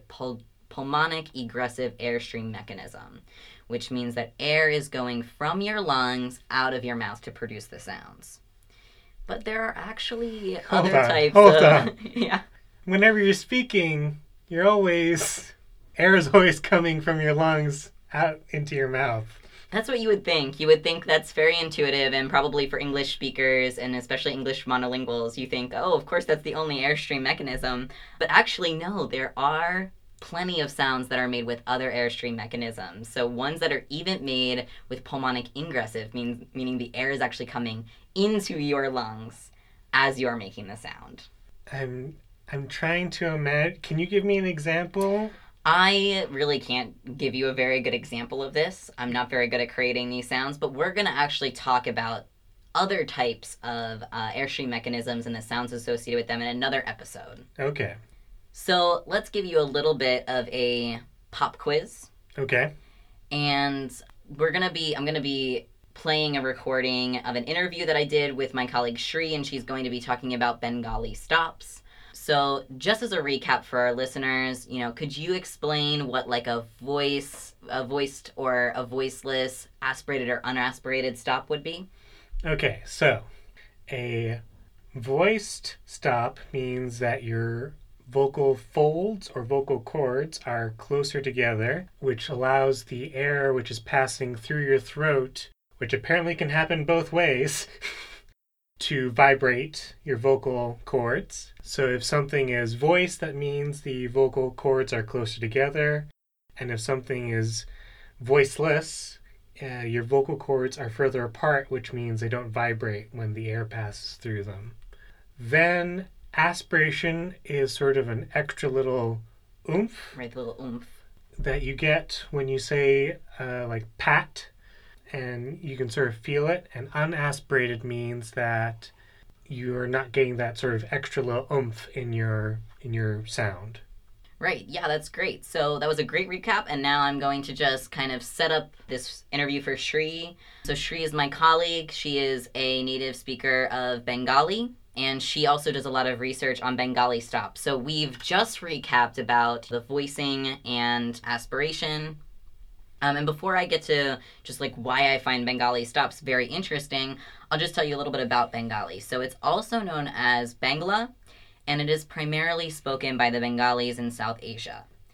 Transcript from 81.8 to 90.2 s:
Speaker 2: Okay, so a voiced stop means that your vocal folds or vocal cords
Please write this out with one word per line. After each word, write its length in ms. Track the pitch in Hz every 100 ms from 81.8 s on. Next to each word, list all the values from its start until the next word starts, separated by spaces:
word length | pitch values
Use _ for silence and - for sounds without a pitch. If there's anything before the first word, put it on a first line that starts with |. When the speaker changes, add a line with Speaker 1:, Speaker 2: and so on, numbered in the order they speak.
| 190 - - - - -
Speaker 2:
Okay, 380 | 160 147 139 - -
so 380 | - 156 113 - - - - - - -
a 500 | 127 120 117 113 113 - - - - -
voiced 840 | 131 117 139 190 220 - - - -
stop 540 | - - 143 120 120 - -
means 460 | 135 127 127 127 117
that 240 | 123 113
your 500 | 117 113 113 117 - - - - -
vocal 460 | 135 139 147 135
folds 760 | 127 - - 151 156 202 208 -
or 80 | 131
vocal 380 | 117 139 135 127
cords 600 | - 156 131 131